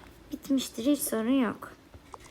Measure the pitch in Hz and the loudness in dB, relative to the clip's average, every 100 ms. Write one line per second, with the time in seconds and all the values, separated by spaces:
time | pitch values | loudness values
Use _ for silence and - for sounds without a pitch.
0 | - - - 285 - 269 - - 233 285 | -20 -20 -14 -8 0 0 0 -2 2 2
1 | - 226 220 269 220 - - - - - | 0 0 2 2 2 -2 -12 -18 -20 -20
2 | - - - | -20 -20 -20